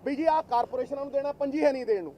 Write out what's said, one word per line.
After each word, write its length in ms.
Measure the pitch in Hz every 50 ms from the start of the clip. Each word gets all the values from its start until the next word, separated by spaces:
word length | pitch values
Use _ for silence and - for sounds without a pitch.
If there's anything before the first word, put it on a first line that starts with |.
| -
ਵੀ 120 | 254 285
ਜੀ 80 | 254 330
ਆਹ 180 | 320 311 320
ਕਾਰਪੋਰੇਸ਼ਨਾਂ 600 | 320 - 247 240 233 - 247 262 247 - 277 277 277
ਨੂੰ 80 | 285
ਦੇਣਾ, 200 | 277 277 277 285
ਪੰਜੀ 320 | 285 - 285 277 277 311 302
ਹੈ 80 | 294
ਨਹੀਂ 140 | 269 262 247
ਦੇਣ 180 | 220 214 196 170
ਨੂੰ 100 | 151 139